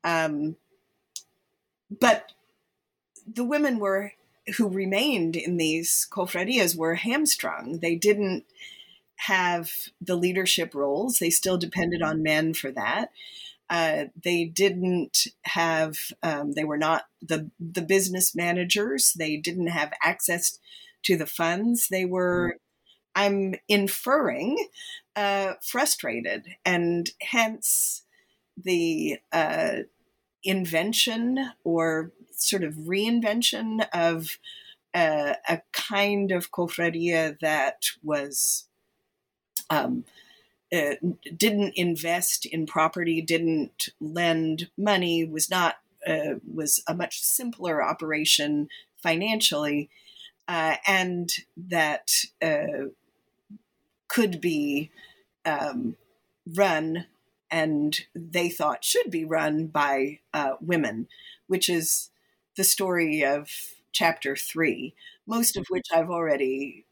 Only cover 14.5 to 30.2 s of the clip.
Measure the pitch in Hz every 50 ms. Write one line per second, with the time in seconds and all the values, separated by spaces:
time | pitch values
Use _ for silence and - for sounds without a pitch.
14.5 | 165 - 196 202 180 180 180 185 180 175 147 - - - - - _ _ _ -
15.5 | - 175 170 165 165 160 160 156 156 - - - - _ - 165 151 143 147 147
16.5 | 143 156 156 151 147 147 156 156 165 143 - _ _ _ - 160 160 156 156 151
17.5 | _ _ 170 165 170 180 170 160 190 196 190 190 180 185 185 - - 175 175 175
18.5 | 175 180 180 180 - 208 208 240 269 - - - - 170 160 156 151 151 156 180
19.5 | 175 185 175 165 170 160 151 151 - - 147 160 185 - - - 175 175 - -
20.5 | - - _ - - - - - _ _ - - 185 165 156 - - - 165 165
21.5 | 175 185 214 233 240 233 - - 190 185 185 180 180 185 180 180 180 180 175 175
22.5 | 170 - _ _ _ _ _ _ - _ _ _ _ 185 202 202 202 196 196 190
23.5 | 185 - _ - 208 202 196 196 - - - 247 269 311 277 180 123 131 160 226
24.5 | 285 415 403 - _ - - - - - _ _ _ 208 208 202 202 196 196 190
25.5 | 190 - - - - 247 277 - - - - 131 113 120 - 85 98 214 - -
26.5 | - _ _ 180 180 175 175 170 170 170 170 - - _ - - - 240 226 220
27.5 | 226 - - - - - - - - - _ _ _ _ _ _ _ _ _ _
28.5 | _ - 180 185 180 170 170 165 165 156 156 156 147 - _ _ 160 165 156 156
29.5 | 160 160 165 - 131 - - - _ _ _ _ _ _